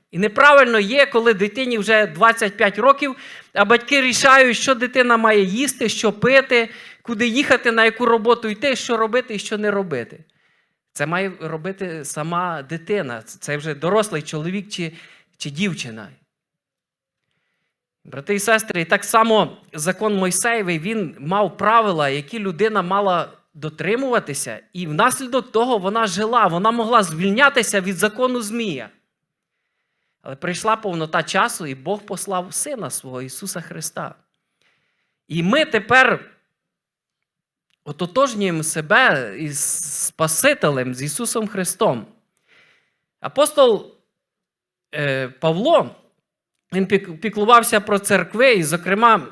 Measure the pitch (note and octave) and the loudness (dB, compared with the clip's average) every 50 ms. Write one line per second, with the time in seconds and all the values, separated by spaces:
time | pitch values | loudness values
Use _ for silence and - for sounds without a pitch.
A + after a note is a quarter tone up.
0 | _ _ - E3+ G#3 G#3+ G#3 B3+ C#4 D4 D4 C#4+ C4 A#3+ A#3 G#3+ G3+ G3 B3+ C#4+ | _ _ -4 -2 -2 0 4 6 6 8 8 8 6 6 4 0 0 0 2 2
1 | C4+ C#4 - A3+ A3+ A#3 A3 F3 G3+ G#3 G#3 C4 C4 B3 A#3+ G#3+ F#3 A3 A3 G#3+ | 2 2 2 2 2 2 2 2 0 -2 -2 -6 -4 -4 -4 -4 0 2 2 2
2 | G#3 F3 D3+ E3 A3 A3+ A3+ - A3+ G3 G3+ - A3 G3+ G3 G#3 G#3 G#3+ G#3+ - | 2 0 0 2 2 2 4 2 -2 -4 0 0 0 0 0 2 4 4 4 2
3 | D4 C#4 B3+ - - - - - - _ - G3 G#3 G3+ A#3+ A#3 A#3+ - C#4+ C#4 | 0 -6 -6 -10 -16 -20 -20 -20 -18 _ 0 2 4 4 4 2 2 2 0 2
4 | C4 B3+ A3+ - - C4+ C4 C4+ C4 B3 A3+ - - C#4 C4 A3 B3 A#3+ - C4 | 2 2 0 4 6 8 8 8 8 6 4 0 0 0 0 0 0 -2 2 2
5 | B3 A#3+ A#3 A3+ A3+ A3 G#3+ G#3 G3 F3+ F#3+ A#3+ C#4+ C4+ - - B3+ G#3 - - | 4 4 4 4 4 4 4 4 4 2 0 -2 -2 -4 -2 -2 -4 -4 -2 0
6 | - G#3 G3 G#3 - B3 C4+ C4+ C4 C4 B3+ A#3+ A3+ A3+ - - - - - _ | -2 -2 0 2 2 6 6 6 4 4 0 0 0 -2 -8 -20 -20 -20 -20 _
7 | - - A#3 G3+ A#3+ A#3 A3 C4+ C4+ - C4 A#3+ - A#3+ A3+ A3+ A3 A3+ A3 - | -10 -8 -2 -2 0 0 0 0 2 2 2 2 2 0 2 4 2 2 2 0
8 | B3 A3+ A#3 A3+ G#3 A#3+ A#3 A#3 A#3 A3 G#3 G#3 D4 C#4 B3+ - - - A#3 A3 | 0 2 2 2 2 2 2 2 0 -6 -6 -2 -2 -2 -2 -2 -2 -4 -2 -2
9 | A3+ G#3+ A3+ B3+ B3 B3+ G#3+ G3 - - A3 G#3 G#3 G#3 G3+ G3+ G3 E3+ C#3+ A#2+ | -2 0 -2 -2 -2 -2 -8 -8 -6 -6 -6 -4 -2 -2 -2 -2 -4 -4 -6 -6
10 | A2+ - - - - _ _ _ _ _ _ _ _ _ _ _ _ _ - - | -8 -10 -14 -20 -20 _ _ _ _ _ _ _ _ _ _ _ _ _ -6 -4
11 | D3 D#3 E3+ F#3 G3 F#3+ F3+ - D#3+ D#3 D#3+ D#3+ D#3 F#3+ F#3+ F#3+ G3 F3+ D#3+ D#3 | -2 -2 0 -2 -2 -4 -6 -8 -10 -8 -8 -8 -8 -8 -8 -8 -8 -8 -8 -10
12 | C3+ - - D#3 D3+ E3 F3 F3 F#3 F3 E3 D3 C3+ C3 E3 D#3+ E3 - G#3 G3+ | -10 -10 -8 -6 -6 -4 -2 -2 -2 -4 -6 -8 -8 -10 -10 -10 -6 -4 -4 -4
13 | D#3 B2+ A#2+ A2+ - - - - - D3 C#3+ D3 D3 D#3+ C#3+ C#3 D#3 F3 G3+ A3 | -2 -6 -8 -12 -12 -16 -20 -14 -8 -6 -6 -6 -6 -8 -8 -4 -2 0 2 2
14 | G#3 G#3+ E3+ D3+ D3 - E3 D#3 D3+ F3 F#3 G#3 G3+ G#3 - F#3 E3+ D#3+ - - | 0 0 -4 -8 -8 -6 -8 -8 -6 -6 -6 -8 -8 -8 -10 -8 -8 -10 -10 -16
15 | - - - _ _ _ _ - - D3 C#3 D#3 G#3 G3 D#3 - - A#2+ A2 A2+ | -20 -20 -20 _ _ _ _ -14 -12 -10 -6 -4 -4 -4 -4 -6 -10 -12 -12 -14
16 | G#2 - - _ _ _ _ _ _ _ _ _ _ _ _ _ _ _ _ _ | -18 -20 -20 _ _ _ _ _ _ _ _ _ _ _ _ _ _ _ _ _
17 | _ _ _ _ _ _ _ _ _ _ _ _ _ _ _ _ _ _ _ _ | _ _ _ _ _ _ _ _ _ _ _ _ _ _ _ _ _ _ _ _
18 | _ - C3 C#3 C#3+ - G#3 G3 G3+ A#3 A3 G#3+ A3 - - F3 E3 - G#3+ G3 | _ -18 -16 -14 -6 -4 -4 -2 2 2 2 2 0 -4 -6 -4 0 0 0 -2
19 | - - - A3 A3+ A3+ A3 G#3 E3+ - - - _ _ - D#3 D3+ F#3 F#3 - | 0 0 2 2 4 4 4 2 2 0 -4 -16 _ _ -12 -6 -4 -4 -4 -2
20 | G#3+ A3 G#3 F#3+ F#3 F#3 F3 - - A#3 A#3 A3+ G3 F3 E3+ D#3 D3+ G#3 A3+ A3 | -2 -2 0 0 0 -2 -2 -2 -2 -2 -2 -2 -2 -4 -4 -4 -4 -4 -4 -4
21 | F#3 - - - C#3 D#3+ F#3+ G#3 G#3 F3+ G3+ - G3 G#3 A3+ A#3 A3 G3+ F3 D#3 | -6 -6 -10 -10 -6 -4 0 0 0 -2 -2 -2 0 4 4 4 4 2 0 0
22 | C#3+ C#3 C3+ D3 C#3+ - A#3 A3+ G3+ G3 E3+ D3 G#3 A3 G#3+ G3+ F3+ F3 G3 G3+ | 0 0 0 -4 -6 -8 -10 -8 -6 -6 -2 0 0 0 0 0 -2 0 0 0
23 | G#3 F#3+ F3+ E3 C#3+ - - _ _ _ _ D3 D3 D#3 D#3 - - F3+ A3+ B3+ | 2 2 0 0 -2 -4 -10 _ _ _ _ -12 -12 -12 -8 -6 -2 -2 -2 0
24 | C#4 B3+ A#3+ G3+ C#3+ D3 C#3 - - B2+ G#2+ G#2+ _ _ - F3 F3+ D#3 D3+ E3 | 0 0 0 0 -2 -2 -8 -8 -8 -8 -10 -12 _ _ -12 -10 -8 -4 0 2
25 | A3+ B3 A#3+ - C4 A#3+ B3+ B3+ - - - A3 A#3+ C4 B3 G3+ F3 G3 G#3+ A3+ | 2 2 2 -2 -6 -4 -4 -4 -4 -2 -2 0 0 0 0 -2 -2 -2 -2 -2
26 | A3+ G3+ E3 G3 G#3+ A3 B3 A#3 G#3 F3 E3 F3 G#3 A3 A#3 A#3+ A3 A3 - A3 | -2 -2 -2 -4 -2 0 2 2 2 2 2 2 0 2 2 0 0 2 2 2
27 | G3 E3 D#3+ D#3 F#3 G3 G3+ A#3+ C#4+ C#4 C#4 B3+ G#3+ - - G3 F3+ G3 F#3+ D#3+ | 2 2 -2 -2 -2 0 2 4 4 4 4 2 -2 0 -2 -2 -2 -2 -2 -2
28 | G#3 G#3+ G#3+ B3+ B3+ B3+ B3 B3 G#3+ G3+ A3+ A#3+ A3+ G3 D3 B2 G#2+ G2+ _ _ | -2 -2 0 0 -2 -2 -2 -4 -6 -6 -6 -6 -6 -6 -6 -8 -10 -16 _ _
29 | _ _ _ _ _ _ _ _ _ _ _ _ _ _ _ _ _ _ _ _ | _ _ _ _ _ _ _ _ _ _ _ _ _ _ _ _ _ _ _ _
30 | _ _ _ _ - - C3+ - F3+ F3 F3+ - - A3 A3 A3 A3+ G3 E3+ E3 | _ _ _ _ -18 -18 -14 -10 -8 -8 -6 -4 0 -2 -2 0 -2 -6 -4 -4
31 | D#3+ D#3+ - G3 - - - F#3+ A3 A#3 - - E3+ C#3 C3+ C3 C3 E3+ G#3 G#3 | -6 -2 -2 -4 -4 0 0 0 0 0 -2 -8 -10 -10 -10 -10 -6 -8 -8 -8
32 | G#3 - G3 F3 - G3+ F#3+ F3+ F3+ F#3+ - - - D4+ C#4+ A3+ E3+ B2 - - | -8 -12 -10 -10 -8 -6 -6 -6 -6 -6 -8 -8 -6 -6 -8 -8 -8 -8 -10 -10
33 | - C3 B2+ B2+ C3 B2+ - - G3+ F#3+ - F3 E3 - E3+ D#3+ D#3 - - - | -10 -10 -12 -10 -12 -12 -12 -12 -12 -10 -10 -12 -12 -12 -14 -12 -12 -10 -10 -10
34 | D#3 - - _ _ _ _ _ _ _ _ _ _ _ _ _ _ _ _ _ | -12 -12 -14 _ _ _ _ _ _ _ _ _ _ _ _ _ _ _ _ _
35 | _ _ _ _ _ - D3 E3+ E3+ F#3+ B3+ D#4 D4+ D4+ A3+ G#3+ G#3 - A#3+ C4 | _ _ _ _ _ -8 -4 -2 0 0 2 0 0 0 -2 -4 0 2 4 4
36 | C4 A#3 F3+ - - - _ _ _ _ _ _ _ _ _ _ _ _ _ _ | 4 4 2 -2 -6 -16 _ _ _ _ _ _ _ _ _ _ _ _ _ _
37 | _ _ _ _ _ _ _ _ _ _ _ _ _ _ _ _ - D3+ D3 - | _ _ _ _ _ _ _ _ _ _ _ _ _ _ _ _ -16 -14 -8 -8
38 | F3 E3+ - C4 C#4 C4 A3+ G#3 G3 F#3 E3 D#3 D#3 - - D#3+ D3+ D3 G#3 B3+ | -8 -2 0 0 0 0 0 -2 -2 -2 -2 -2 -4 -4 -4 -4 -2 2 2 4
39 | C4 A#3 D#3+ C3+ B2 G#2 G2 B2+ D#3+ D3 C#3 C#3+ - - - - - - - - | 4 4 2 0 -2 -6 -8 -8 -8 -8 -6 -4 -4 -4 -4 -6 -6 -8 -8 -6
40 | - - _ - D#3+ D#3+ - - - C#4+ D4 - - D3+ C#3+ C3 B2 B2+ B2+ B2+ | -6 -6 _ -2 -2 -2 0 2 2 2 2 2 0 0 0 0 -4 -4 -6 -6
41 | C#3 D3 - - A#3+ A3+ - A3+ A3 G3+ - F#3+ F3+ - - - A3+ F3 C3 A2+ | -8 -8 -6 -6 -6 -4 -4 -4 -4 -4 -4 -6 -6 -4 -2 0 0 0 0 -2
42 | G2+ - _ _ _ _ _ _ _ _ _ _ _ _ _ _ _ _ _ _ | -6 -14 _ _ _ _ _ _ _ _ _ _ _ _ _ _ _ _ _ _
43 | _ _ _ _ - D3 - C4 D4+ D4+ D4+ D4 C4+ A#3+ G#3 F3 - - - _ | _ _ _ _ -14 -6 0 0 0 2 4 4 6 6 4 2 -2 -10 -20 _
44 | _ _ _ _ _ _ _ _ _ _ _ _ _ _ _ _ _ - D3 D3+ | _ _ _ _ _ _ _ _ _ _ _ _ _ _ _ _ _ -12 -8 -4
45 | D3 C#3+ C3 C3+ C3 B2+ - - E3+ D#3+ D#3+ F3+ A#3 D#4+ E4+ C4 E3 - - _ | -2 -2 -2 -2 -4 -6 -8 -2 0 0 0 2 2 4 4 4 2 0 -8 _
46 | _ _ _ _ _ _ _ _ _ _ _ _ _ - F3+ F#3+ F#3+ F#3+ G#3+ G3 | _ _ _ _ _ _ _ _ _ _ _ _ _ -6 -2 -2 0 2 0 0
47 | G3+ - D#3+ - - G#3+ G3 G#3 G3+ A3+ A#3+ A#3 A3 - A3+ G#3 G3+ G#3+ G#3 G3 | 0 -4 -12 -8 -8 -6 -2 0 4 6 6 6 6 4 0 0 2 2 0 0
48 | G3+ - G3+ F3+ E3+ F3 - G#3+ C4 C4 A#3 F#3 D#3 C#3+ E3 E3+ E3+ F3+ G3 G#3+ | 2 2 0 0 0 -2 0 2 4 4 4 2 0 -2 -2 -4 -2 -2 0 4
49 | A#3 A#3 A3 F#3+ B2+ - | 4 4 4 4 0 -8